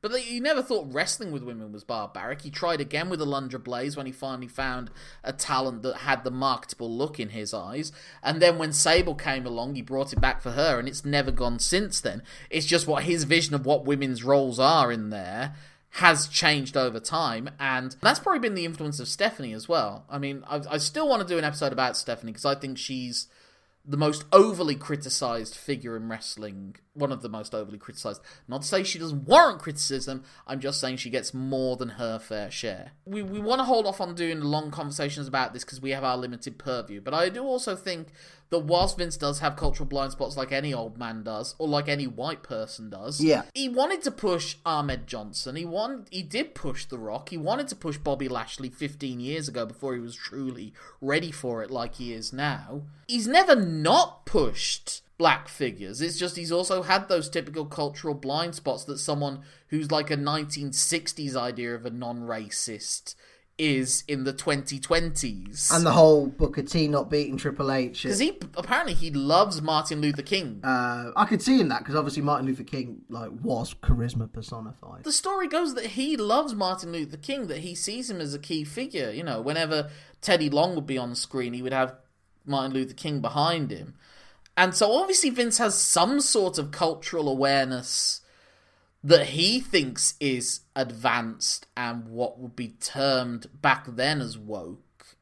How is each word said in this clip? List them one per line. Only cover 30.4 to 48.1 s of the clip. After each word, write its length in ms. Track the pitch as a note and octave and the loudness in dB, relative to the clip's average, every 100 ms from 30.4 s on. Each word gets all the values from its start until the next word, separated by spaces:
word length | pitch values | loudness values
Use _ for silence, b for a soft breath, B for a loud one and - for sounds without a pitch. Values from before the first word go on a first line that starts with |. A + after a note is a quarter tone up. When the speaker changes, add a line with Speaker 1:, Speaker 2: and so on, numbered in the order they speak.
| - | -10
Speaker 1:
I'm 140 | C3+ | -6
just 200 | C3+ C#3+ | -4 -4
saying 180 | C3 B2+ | -4 -4
she 120 | B2 | -4
gets 240 | B2 - | -4 -4
more 420 | C3 C3 C3+ C3 B2+ | -6 -4 0 0 -2
than 140 | B2 | -6
her 300 | G#2+ A#2 A2+ | -6 -6 -6
fair 320 | - G#2+ G2+ | -6 -8 -6
share. 400 | - A2+ F#2 - - - | -6 -8 -8 -12 -18 -10
We, 180 | G3+ | -8
we 160 | G3 G#3 | -6 -4
want 200 | G#3+ B3+ | 0 2
to 60 | B3+ | 4
hold 220 | A#3+ G#3 | 4 2
off 120 | F#3+ | -2
on 140 | F3+ | -6
doing 260 | E3+ E3+ D#3+ | -2 -2 0
long 280 | D3 D3+ D3+ | 0 0 -2
conversations 560 | D3 C#3+ D3 C#3+ C#3+ C3+ | -6 -6 -4 -4 -4 -4
about 240 | C3 B2 | -2 -2
this 100 | B2 | -4
'cause 180 | - C3 | -12 -8
we 100 | C3+ | -4
have 120 | C3+ | -2
our 120 | C3+ B2+ | 0 -2
limited 440 | B2 A#2+ C3+ A#2 | -4 -8 -12 -10
purview, 420 | C3+ B2 A2+ G2+ | -6 -4 -6 -10
but 120 | G2 D3+ | -4 2
I 120 | F3 | 2
do 140 | G#3+ | 0
also 320 | C4+ B3+ B3 F#3+ | -2 -2 -2 -6
think 340 | F#3+ F3 D#3+ b b b b | -6 -8 -10 b b b b
that 80 | E3+ | -2
whilst 380 | D3+ F3 F#3+ - | 4 4 4 2
Vince 180 | E3+ - | -4 0
does 240 | D3 D3 | -2 0
have 160 | D#3 D3+ | -2 2
cultural 320 | D#3 C#3+ C#3+ | 2 2 2
blind 240 | C#3 C3+ | 0 -2
spots 240 | - C3+ C#3+ | -2 -4 -4
like 160 | C3 | -2
any 220 | C3+ D3 | -2 0
old 240 | B2+ A2+ A2 | -2 -4 -8
man 260 | A#2+ A2+ | -8 -8
does, 320 | A2 G#2+ A#2 - | -6 -6 -8 -4
or 120 | D#3 | 0
like 180 | D3 D3 | 0 0
any 180 | C#3+ C3+ | -2 -2
white 380 | A2 C#3 D#3 | -4 -6 -6
person 460 | - A#2 A2 - A2 | -8 -8 -8 -10 -12
does, 340 | G2 A2 D3 | -12 -8 2
Speaker 2:
Yeah. 200 | - C#3 - | 4 4 2
Speaker 1:
he 160 | - C4+ | -6 -2
wanted 320 | B3 D4 F#4 | 2 2 2
to 80 | C#4+ | -2
push 460 | - G#3 E3+ - - - | -2 0 0 -2 -6 -2
Ahmed 420 | D#3 C#3+ B2 - | 0 0 -2 -6
Johnson, 480 | A#2 G#2 - C3 C#3+ | -10 -8 -8 -8 -8
he 80 | |
want-, 460 | E3+ F3 A3+ C4+ G3 | -6 -4 -4 -6 -10
he 100 | F#3 | -12
did 320 | D#3+ G#3+ - | -4 -4 -4
push 300 | - D3 C#3+ - | -4 -4 -4 -6
The 120 | B2+ | -8
Rock, 300 | A2 A#2 D3 | -6 -8 -8
he 80 | E3+ | -6
wanted 320 | D#3 A#3+ C#4 | -2 -2 -2
to 80 | - | -6
push 200 | E3 D3 | -8 -4
Bobby 300 | D3 | -4